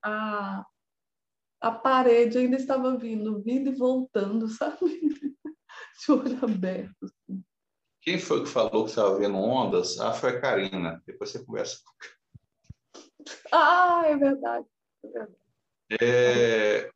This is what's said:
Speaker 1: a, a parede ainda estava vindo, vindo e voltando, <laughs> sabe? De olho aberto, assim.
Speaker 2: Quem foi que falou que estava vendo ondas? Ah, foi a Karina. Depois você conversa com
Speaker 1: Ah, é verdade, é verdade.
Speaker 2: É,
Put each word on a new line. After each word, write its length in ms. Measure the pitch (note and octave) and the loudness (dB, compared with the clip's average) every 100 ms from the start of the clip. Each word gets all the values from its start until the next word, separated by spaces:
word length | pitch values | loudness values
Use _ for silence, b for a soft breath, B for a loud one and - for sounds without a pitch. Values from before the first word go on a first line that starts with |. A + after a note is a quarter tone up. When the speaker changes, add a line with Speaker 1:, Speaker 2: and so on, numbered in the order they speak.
Speaker 1:
a, 600 | G#3+ G#3+ G#3+ G#3 G3 G3 - _ _ _ _ _ _ _ _ - | -8 -4 -4 -4 -6 -8 -10 _ _ _ _ _ _ _ _ -4
a 120 | A3+ | -4
parede 640 | A3+ C4 B3+ B3 A#3 A#3+ B3 | -2 2 4 6 6 4 2
ainda 180 | B3 C4+ | 2 0
estava 400 | C4 C4 B3+ B3+ | 0 -2 0 -2
vindo, 460 | A3+ A3 G#3+ G#3 | -4 -4 -4 -4
vindo 280 | A3 C4 C#4 | -2 -2 -2
e 40 | |
voltando, 720 | C4+ B3+ C4 C4 G#3 G3 A3 A3 | 0 0 0 -2 -2 -2 -2 -4
<laughs> 0 | |
sabe? 640 | A3 D4+ - F4 - D#4 - C#4+ - D4+ - _ B B - | -4 -6 -2 -4 0 -4 -2 -8 -10 -16 -18 _ B B -10
De 140 | - | 0
olho 320 | C#4+ C4 B3+ | 2 2 -4
aberto, 600 | A#3 F#3+ F#3 F#3 - - | -2 -2 -4 -6 -10 -14
assim. 380 | - _ - F#3+ - _ _ _ _ _ | -16 _ -14 -14 -14 _ _ _ _ _
Speaker 2:
Quem 180 | E3 F3+ | -4 -4
foi 240 | - C#3+ | -2 -2
que 60 | - | -2
falou 360 | B2 G#2+ A2 | 0 0 0
que 60 | A2 | -2
estava 280 | - G2+ G2 | 0 2 2
vendo 180 | G2+ F#2+ | 0 0
ondas? 640 | G#2+ C3 G#2 F2+ F2 - | 0 0 2 0 0 -4
Ah, 140 | A2 | -4
foi 180 | - B2+ | -2 -2
a 100 | - | -2
Karina. 600 | B2+ G2 F#2+ F#2+ E2+ E2 - | -2 -2 -2 -4 -6 -8 -16
Depois 240 | - G#2 | -12 -10
você 140 | A2+ | -10
conversa 340 | - A2 G2+ - | -10 -8 -8 -10
com 1500 | _ _ - _ _ - _ _ _ - _ - - _ D4 - - | _ _ -20 _ _ -20 _ _ _ -20 _ -20 -20 _ -20 -16 2
Speaker 1:
Ah, 500 | E4 F#4 F4+ F4+ F4 D#4+ | 4 6 6 6 4 2
é 100 | C#4+ | 4
verdade, 500 | C#4 C#4 A#3 A#3 - _ _ _ | 2 2 -2 -4 -8 _ _ _
é 40 | G#2+ | -14
verdade. 300 | A#2 G#2+ _ _ _ _ _ - A2 | -12 -12 _ _ _ _ _ -8 0
Speaker 2:
É, 880 | A#2+ B2 B2 A#2+ A#2 A2 G#2+ G#2+ - | 2 4 4 4 4 4 2 2 -2